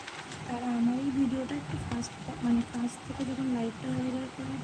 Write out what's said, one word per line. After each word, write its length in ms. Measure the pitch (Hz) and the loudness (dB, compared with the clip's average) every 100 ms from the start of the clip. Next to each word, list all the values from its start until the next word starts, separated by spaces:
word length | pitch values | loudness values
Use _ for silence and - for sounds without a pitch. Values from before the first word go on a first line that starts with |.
| - - - - - | -8 -10 -10 -8 -6
তারা 180 | 240 247 | -2 0
আমার 280 | 240 240 | 4 4
এই 160 | 247 277 | 4 2
ভিডিওটা 440 | 262 254 262 254 | 4 4 4 0
একটু 220 | 285 - - | -2 -2 -4
ফার্স্ট, 360 | - 240 233 - - - | -2 -2 -4 -6 -8 0
মানে 180 | 240 233 | 4 4
ফার্স্ট 380 | 233 247 240 - - | 4 0 -2 -2 -6
থেকে 240 | - 262 | -4 -2
যখন 160 | 254 262 | 0 2
লাইভটা 340 | 240 226 220 254 | 2 0 -2 -2
হয়ে 220 | 254 254 | 0 0
যাওয়ার 180 | 254 262 | 0 -4
পরে 180 | - 262 | -6 -6
আমি 120 | 269 | -4